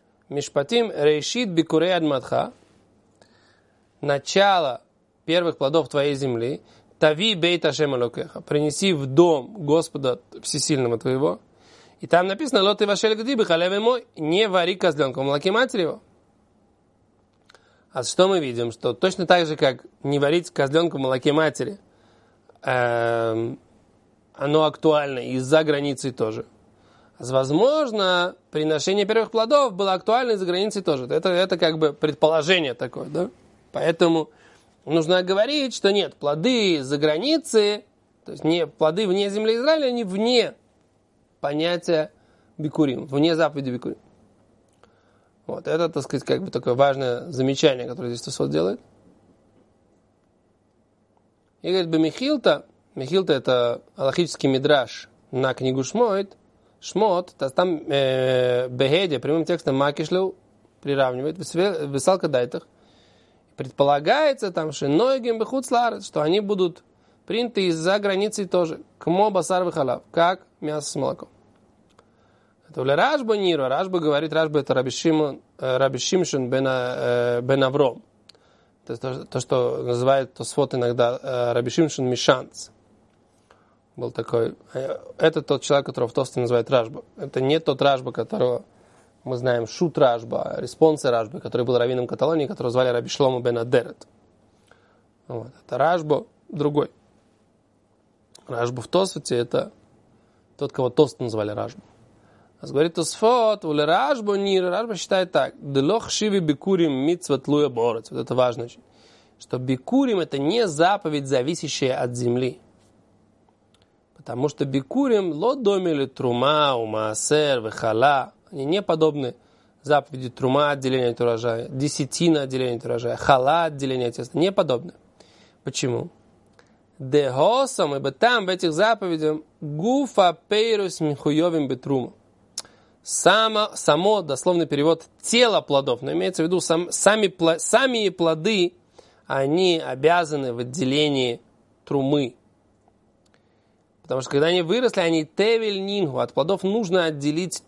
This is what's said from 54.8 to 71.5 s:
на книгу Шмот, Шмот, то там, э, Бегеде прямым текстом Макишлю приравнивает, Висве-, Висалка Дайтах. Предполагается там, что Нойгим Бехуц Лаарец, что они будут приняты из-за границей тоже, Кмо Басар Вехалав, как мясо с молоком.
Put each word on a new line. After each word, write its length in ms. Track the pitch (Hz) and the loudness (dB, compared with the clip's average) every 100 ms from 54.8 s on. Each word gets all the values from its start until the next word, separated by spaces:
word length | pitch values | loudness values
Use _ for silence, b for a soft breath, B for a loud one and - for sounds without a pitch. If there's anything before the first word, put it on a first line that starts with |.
| 117 - - _ _ | 2 -8 -18 _ _
на 220 | 131 131 | -2 -2
книгу 320 | 123 131 131 | -2 -2 -2
Шмот, 520 | 127 214 240 196 202 - _ b b b | -2 0 2 0 -4 -14 _ b b b
Шмот, 540 | - 180 220 180 180 - | -6 0 2 2 -4 -8
то 140 | 135 | -4
там, 320 | - 185 - - | 0 0 0 -2
э, 800 | 139 135 131 131 127 127 123 127 | 0 2 2 2 2 2 0 -2
Бегеде 500 | 123 135 165 190 131 | 0 2 2 2 -2
прямым 260 | 135 160 | 0 0
текстом 320 | 156 170 - 135 | 0 -2 0 2
Макишлю 580 | 143 147 156 180 190 - _ _ _ _ | 2 0 -2 -2 -2 -6 _ _ _ _
приравнивает, 580 | 143 139 131 127 143 165 | -4 0 0 0 -4 -6
Висве-, 480 | 147 160 196 165 143 | -6 0 0 -2 -4
Висалка 420 | 139 156 190 165 | 0 2 2 0
Дайтах. 380 | 131 123 - - b b b b b b b b - | 0 -2 -6 -12 b b b b b b b b -14
Предполагается 960 | 131 - 143 143 151 262 311 269 202 | -10 0 2 4 2 2 2 0 -4
там, 180 | 175 156 | -4 -6
что 140 | 143 143 | -4 0
Нойгим 520 | 151 247 269 240 226 | 2 2 0 -2 -2
Бехуц 320 | 214 269 254 | -2 -4 0
Лаарец, 360 | 240 240 208 - | 0 0 -2 -6
что 140 | - | -2
они 200 | 151 196 | 0 0
будут 440 | 202 202 180 - _ b b b - | 0 0 -2 -2 _ b b b -6
приняты 420 | 208 240 233 185 | -4 -2 0 0
из-за 300 | 160 165 208 | 0 0 0
границей 480 | 202 190 208 - 185 | 0 0 -2 -4 -2
тоже, 360 | 180 165 - - _ | 0 0 -4 -16 _
Кмо 320 | - 175 214 | 0 2 2
Басар 340 | 190 160 185 | 2 0 0
Вехалав, 380 | 175 160 131 123 - | 0 -2 -2 -4 -4
как 360 | 170 170 185 _ _ | 0 0 0 _ _
мясо 300 | 151 151 147 | -6 -6 -6
с 60 | 151 | -4
молоком. 320 | 135 139 - _ _ | -4 -6 -12 _ _